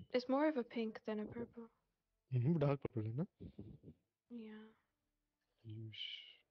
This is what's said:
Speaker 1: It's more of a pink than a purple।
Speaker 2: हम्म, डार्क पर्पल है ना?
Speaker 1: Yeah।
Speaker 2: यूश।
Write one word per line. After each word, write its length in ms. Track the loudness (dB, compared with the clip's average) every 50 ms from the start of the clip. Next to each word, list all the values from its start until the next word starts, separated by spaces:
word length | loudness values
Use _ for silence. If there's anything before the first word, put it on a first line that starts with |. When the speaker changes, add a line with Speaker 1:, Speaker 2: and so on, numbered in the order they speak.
| -2 0 0
Speaker 1:
It's 160 | 0 2 4
more 180 | 4 6 6 4
of 80 | 4 2
a 60 | -2
pink 400 | -2 -2 -2 -2 -2 -4 -6 -6
than 140 | -4 -2 -2
a 140 | -4 -4 -6
purple। 360 | -8 -8 -8 -10 -14 -16 -16 _ _ _ _ _ _ _ _ _ _ _ _ 2
Speaker 2:
हम्म, 260 | 4 6 6 6 6
डार्क 200 | 6 4 4 2
पर्पल 280 | 0 -2 -2 -2 -2 0
है 60 | -2
ना? 120 | -2 -4 -4 _ -10 -14 -14 -12 -14 -14 -14 -16 -16 -18 -20 -20 _ _ _ _ _ _ -16
Speaker 1:
Yeah। 420 | -14 -12 -12 -12 -12 -14 -16 -18 -20 _ _ _ _ _ _ _ _ _ _ _ _ _ _ _ _ _ -14
Speaker 2:
यूश। 640 | -12 -10 -10 -10 -10 -8 -8 -8 -6 -8 -10 -12 -16 -20 -20 _ _